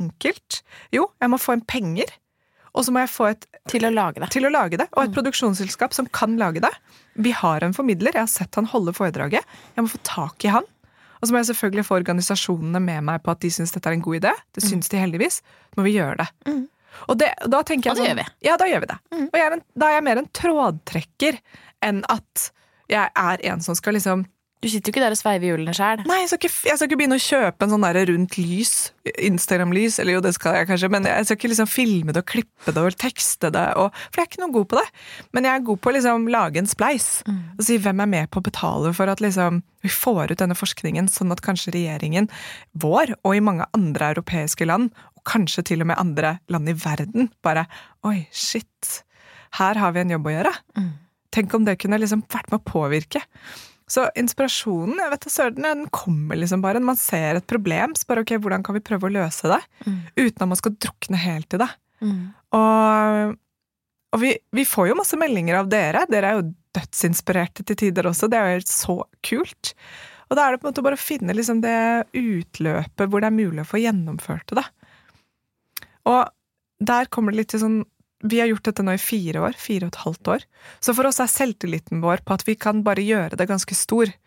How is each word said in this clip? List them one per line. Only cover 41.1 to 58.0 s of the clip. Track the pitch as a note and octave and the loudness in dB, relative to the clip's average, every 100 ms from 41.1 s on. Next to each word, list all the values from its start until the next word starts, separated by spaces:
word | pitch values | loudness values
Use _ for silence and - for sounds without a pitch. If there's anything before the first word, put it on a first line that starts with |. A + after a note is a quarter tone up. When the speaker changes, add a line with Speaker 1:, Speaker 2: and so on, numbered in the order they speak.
| - F#3 | 0 -2
Speaker 1:
at | E3+ | -2
kanskje | - F#3 - | -2 -4 -2
regjeringen | F3 E3+ D3+ D#3 E3+ G#3+ - - - - D#3+ | -4 -4 -4 -2 0 0 -4 -16 -16 -14 -4
vår, | D3+ G3+ D4+ G#3+ | 2 2 2 0
og | G3 | 0
i | G3+ | 2
mange | G#3 F3 - | 2 0 0
andre | A3+ F3 D3 D3+ | 0 0 0 0
europeiske | D#3 F3 F3 D#3 - E3 | -2 -2 -4 -2 -2 0
land, | F3+ A#3+ - - _ | 2 0 -4 -20 _
og | |
kanskje | - A3+ F3 - | -2 0 0 -2
til | F3 E3 | -2 0
og | E3 | 0
med | E3+ | 0
andre | F3+ D3+ D#3 E3+ - | 0 0 0 -2 -4
land | F3 D3+ | -2 -2
i | |
verden, | E3 E3 D3+ D#3 A3+ B3 - | -2 -2 -2 -2 0 -2 0
bare, | E3 D#3+ E3+ - - _ | 0 0 -2 -8 -20 _
oi, | G#3 G3+ D#3 | -2 -2 -4
shit, | - - A3+ - _ - - - _ - - - | -6 -6 -6 -8 _ -10 -10 -14 _ -20 -20 -8
her | - F#3+ | 0 2
har | G#3+ G3 | 2 2
vi | F3 | 2
en | F3+ | 0
jobb | E3 D3+ | 0 0
å | D#3 | 0
gjøre. | C#4 - - - | 0 -2 -6 -4
Speaker 2:
Mm. | F3+ D3 - _ _ | -4 -6 -16 _ _
Speaker 1:
Tenk | - G3 | -2 0
om | A3+ | 2
det | G#3+ F#3 | 2 0
kunne | G3 G#3+ | 0 0
liksom | G#3+ G#3+ - | 2 0 -2
vært | A#3 - | -6 -2
med | G#3+ | -4
å | |
påvirke. | - E3+ D3 D3+ D#3 C#4+ - - - - - _ - | -2 -2 0 0 -2 -6 -8 -16 -20 -20 -20 _ -4
Så | - B3+ | 0 0
inspirasjonen, | - A#3+ - C4+ - A3 F3 F3 E4+ | 0 -2 0 -2 -2 -2 -2 -2 -4
jeg | E4 | -4
vet | C#4+ D4 | -4 -4
ikke, | |
søren, | - B3+ B3+ | -2 -2 -2
den | D4+ D4 D4+ | -2 -4 -4
kommer | - - D#3 D3+ D#3+ | -6 -2 -2 -2 -2
liksom | F3 F#3 | 0 0
bare. | F#3+ A3 | 0 2
Man | B3+ | 0
ser | B3+ - E3+ D#3 | 0 0 0 0
et | E3 - | -2 0
problem, | A#3 G3 D#3+ B3 | -2 0 0 0
så | D#4+ | -2